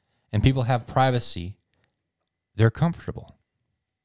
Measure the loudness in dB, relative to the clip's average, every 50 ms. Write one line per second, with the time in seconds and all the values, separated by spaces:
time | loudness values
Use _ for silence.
0 | _ _ _ _ _ _ -2 2 2 4 2 2 0 0 -2 -2 -4 -2 0 2
1 | 2 4 2 0 -2 -4 -8 -8 -8 -10 -12 _ _ _ _ _ _ _ _ _
2 | _ _ _ _ _ _ _ _ _ _ _ 2 2 2 4 2 -2 -2 -2 -4
3 | -10 -12 -12 -12 -14 -18 -20 _ _ _ _ _ _ _ _ _ _ _ _ _
4 | _